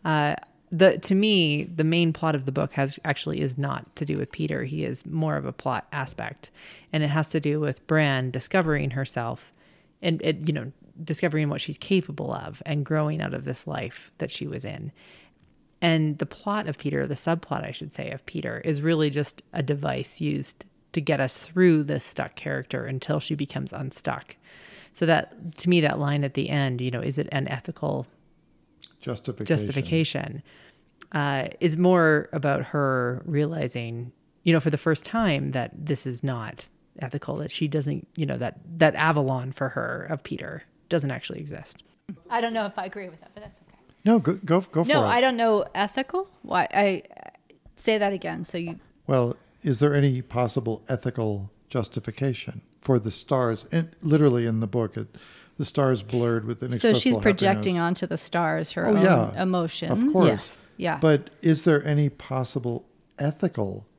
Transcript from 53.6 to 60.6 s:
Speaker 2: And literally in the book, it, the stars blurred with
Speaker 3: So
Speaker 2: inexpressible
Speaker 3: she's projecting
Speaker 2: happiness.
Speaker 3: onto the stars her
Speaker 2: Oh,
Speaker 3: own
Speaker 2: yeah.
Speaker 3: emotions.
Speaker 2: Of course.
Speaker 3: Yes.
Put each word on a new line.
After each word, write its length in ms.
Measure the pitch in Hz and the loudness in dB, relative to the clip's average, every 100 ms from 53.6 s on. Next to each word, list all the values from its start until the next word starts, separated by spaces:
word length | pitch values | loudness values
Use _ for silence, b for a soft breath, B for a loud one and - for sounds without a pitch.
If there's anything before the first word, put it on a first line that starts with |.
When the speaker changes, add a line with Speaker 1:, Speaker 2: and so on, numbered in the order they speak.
| - | -2
Speaker 2:
And 200 | 165 160 - | -2 -2 -6
literally 440 | 160 151 147 120 117 | 2 6 6 4 2
in 140 | 110 | 0
the 80 | 110 | 0
book, 300 | 120 110 110 | 0 -2 -4
it, 200 | 107 - B B B - | -10 -14 B B B -8
the 80 | 139 | -4
stars 380 | - 135 123 | 2 2 2
blurred 420 | 104 120 120 117 110 | 0 0 2 0 -2
with 140 | 117 | -6
Speaker 3:
So 60 | 127 | -4
Speaker 2:
inexpressible 340 | 120 233 208 | 2 4 4
Speaker 3:
she's 180 | 262 226 | 4 4
projecting 580 | 214 190 196 196 208 175 | 4 4 2 2 0 0
Speaker 2:
happiness. 260 | 170 180 | 0 0
Speaker 3:
onto 40 | 180 | -2
the 100 | 165 | -4
stars 560 | - 175 165 160 160 | -2 0 0 0 -4
her 140 | - - | -2 2
Speaker 2:
Oh, 80 | 208 | 6
Speaker 3:
own 60 | |
Speaker 2:
yeah. 380 | 190 147 - - | 6 6 4 0
Speaker 3:
emotions. 500 | 185 180 165 - 165 202 | 0 0 -2 -4 -2 2
Speaker 2:
Of 100 | 262 | 2
course. 140 | 294 165 | 6 6
Speaker 3:
Yes. 300 | 104 - - | 4 -6 -16